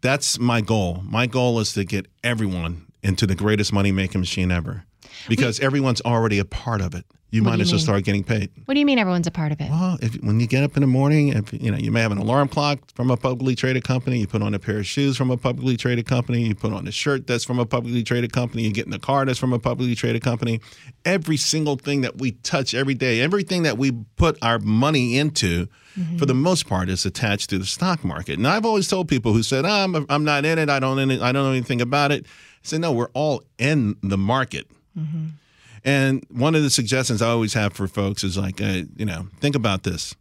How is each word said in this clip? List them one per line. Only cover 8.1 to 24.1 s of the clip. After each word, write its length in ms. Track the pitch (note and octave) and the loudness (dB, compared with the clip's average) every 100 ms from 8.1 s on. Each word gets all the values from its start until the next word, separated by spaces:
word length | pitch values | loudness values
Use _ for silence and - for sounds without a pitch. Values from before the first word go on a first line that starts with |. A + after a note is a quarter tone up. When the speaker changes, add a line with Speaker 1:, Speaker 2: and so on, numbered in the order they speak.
| G2+ G2 | -2 0
Speaker 1:
paid. 240 | A2+ G2 - - | -2 -2 -8 -2
Speaker 2:
What 80 | |
do 80 | C#4 | 2
you 40 | C#4+ | 4
mean 140 | C4 | 4
everyone's 260 | G3 F3 E3+ | 2 0 -2
a 60 | |
part 220 | E3+ D#3 | -2 -2
of 80 | D3+ | -2
it? 80 | A2 | -2
Speaker 1:
Well, 280 | D3+ F#3 E3+ | 0 0 0
if, 140 | A#2 A2 | -2 -4
when 200 | A2 G#2+ | 0 0
you 60 | A#2 | 2
get 180 | C3 C#3 | 2 2
up 100 | C#3 | 2
in 60 | |
the 60 | C#3 | 2
morning, 420 | B2+ C#3 D3+ C#3+ | 4 4 4 4
if, 240 | B2 G2+ | 2 -2
you 180 | - A#2+ | -4 -2
know, 60 | G#2 | -2
you 120 | A2+ | 0
may 120 | A2+ | 2
have 100 | A2+ | 2
an 60 | G2+ | 0
alarm 320 | G#2 C3 C#3 | 2 2 2
clock 300 | - D3 C#3+ _ | 2 0 -2 _
from 160 | - B2 | -4 0
a 60 | B2 | 2
publicly 400 | C3+ B2+ C3 B2 | 0 0 -2 0
traded 300 | B2+ C3 - | 0 0 0
company, 340 | C3 B2 B2 | -2 0 -2
you 80 | G2+ | 0
put 140 | A2 | -2
on 120 | G#2 | -2
a 60 | G2+ | -2
pair 200 | - G#2+ | -2 -4
of 60 | G2+ | -2
shoes 300 | - C#3 B2+ | 0 0 0
from 160 | B2+ | 0
a 60 | B2+ | 0
publicly 400 | C3 A#2+ C3 A#2+ | -2 -2 -2 0
traded 280 | B2+ A#2+ A#2 | 0 -2 0
company, 360 | B2+ A#2+ A#2+ A2+ | 0 2 0 0
you 80 | G#2 | -2
put 180 | A2 | -2
on 120 | G2+ F#2 | -4 -6
a 20 | |
shirt 360 | - - C#3 - | -4 -2 -2 -2
that's 180 | A#2+ - | -4 -2
from 120 | B2 | -2
a 80 | A#2 | 0
publicly 380 | B2+ A#2+ B2 | -2 -2 -4
traded 300 | A2+ A#2+ A#2+ | 0 -2 0
company, 300 | - A#2+ A#2 | -2 -4 -2
you 100 | A2 | -2
get 100 | G#2 | -2
in 80 | A2+ | -6
the 80 | G2 | -8
car 240 | - C#3 | -2 0
that's 160 | C3+ B2+ | 0 0
from 140 | B2+ | 0
a 60 | B2 | 0
publicly 360 | B2+ A#2+ B2+ A#2 | -2 -2 -2 -2
traded 260 | A#2+ A#2 | -2 -2
company. 380 | B2 A#2 A#2+ A2+ - - - - - | -2 -2 -2 -4 -6 -20 -20 -8 -2
Every 320 | F#3+ D#3+ D#3 | -2 0 -2
single 400 | - D#3+ D3+ C#3 | 0 0 0 -2
thing 240 | - C#3+ | -2 -2
that 160 | B2+ - | -2 -2
we 140 | C3 | -6
touch 420 | A2+ - - C3 | -4 -4 -2 0
every 220 | A#2 C3+ C3 | -2 0 0
day, 260 | C3 A2+ | 0 2
everything 420 | C#3 G3+ E3 F3+ | 2 0 0 0
that 140 | E3 A2+ | 0 2
we 160 | C3+ A#2+ G#2+ | 0 0 -8